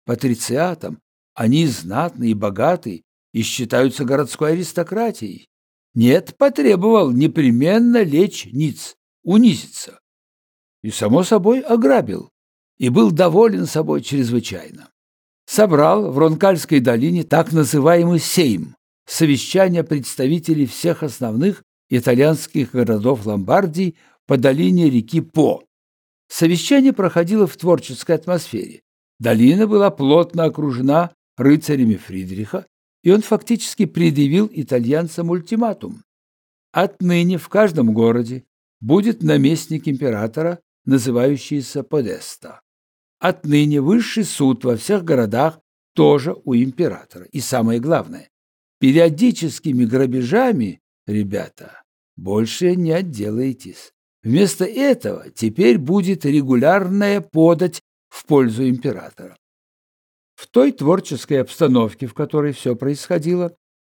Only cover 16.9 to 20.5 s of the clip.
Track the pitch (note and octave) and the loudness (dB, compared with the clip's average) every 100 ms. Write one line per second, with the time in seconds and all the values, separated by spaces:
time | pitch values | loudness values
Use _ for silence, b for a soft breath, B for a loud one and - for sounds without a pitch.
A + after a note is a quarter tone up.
16.9 | A#2 D#3 F3 D#3 D3+ D#3 D#3+ C#3 D3+ D3 | 2 0 -2 0 0 2 0 2 2 4
17.9 | F3 E3+ E3 - F3+ C#3+ F2+ D2 - _ | 4 4 0 0 0 0 0 -6 -16 _
18.9 | _ - - D#3 C3 - F#3+ F#3+ E3+ D#3+ | _ -10 0 2 0 0 2 2 0 -2
19.9 | D3 A#2+ - C3+ E3+ D#3+ | -4 -6 -4 -2 -2 -2